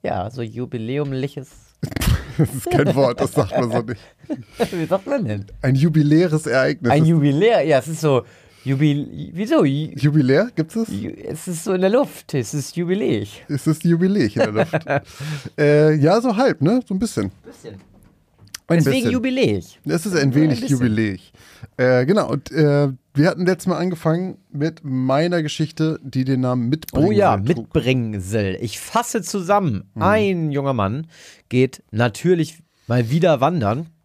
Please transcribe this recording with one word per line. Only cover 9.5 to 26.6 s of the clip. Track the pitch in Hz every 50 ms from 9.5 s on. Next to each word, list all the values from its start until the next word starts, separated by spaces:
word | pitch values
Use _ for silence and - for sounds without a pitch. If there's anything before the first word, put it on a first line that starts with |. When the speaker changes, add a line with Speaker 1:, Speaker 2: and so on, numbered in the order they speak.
| 320 311 190
Speaker 1:
Ju- | 139 135 143 156 - - -
Speaker 2:
Jubilär, | 123 151 143 156 135 127 135 156 208 240 _
gibt's | - 156 165 -
das? | 226 226 208
Speaker 1:
Ju-, | - - - - -
es | - - - - 156 -
ist | 185 175 160 -
so | - 190
in | 185
der | 185 190
Luft, | 214 254 285 277 - - - - -
es | 139 113 - -
ist | 147 135 - -
jubiläig. | 170 175 170 185 202 240 339 127 104 101 101 - - -
Speaker 2:
Es | - 147 135 -
ist | 160 156 160 -
jubiläig | 170 170 165 180 190 202 208 175 101 -
in | 110 110
der | 107
Luft. | 104 - 147 156 - 147 - 143 143 139 - - -
Speaker 1:
<laughs> | - 143 151 151 143 - - _
Speaker 2:
Äh, | - 147 147 147 151 151 156 156
ja, | 156 135 156 190 233
so | 233 262 202
halb, | 202 269 247 151 -
ne? | 131 165 226 254 240
So | _ 196
ein | 185
bisschen. | 240 220 - - 101 95 - _ _
Speaker 1:
Bisschen. | - - - - 113 104 95 - _ _ - - _ _ _ _ _ _ _ - _ - - _ -
Speaker 2:
Ein | 170 170
Speaker 1:
Deswegen | 151 135 262
Speaker 2:
bisschen. | 262 233 240
Speaker 1:
jubiläig. | 247 254 220 262 254 262 240 127 104 190 160 - - _ _
Speaker 2:
Es | - - 165 165
ist | 208 185
ein | 160 139
Speaker 1:
Ein | 139 123
Speaker 2:
wenig | 143 156 156 135 -
Speaker 1:
bisschen. | - 202 139
Speaker 2:
jubiläig. | 123 127 120 107 110 113 104 95 92 - _ _ _ - - - - - - _
Äh, | - 127 127 127 127 127
genau, | 143 202 214 - -
und, | - 139 - -
äh, | - 156 151 147 143 143 143 139 131 - _ _ _
wir | 139 151 180
hatten | - 160 180
letztes | 180 185 185 -
Mal | 185 175
angefangen | 147 170 185 180 160 - 165 160 175 185 190 - _ _ _
mit | - 143 147 165 160 - -
meiner | 143 131 127 127 131 135 143 160 175 180 170
Geschichte, | 156 147 - - 156 147 - - 156 160 156 - -
die | 139 - 131 131
den | 131 135 127
Namen | 127 127 127 127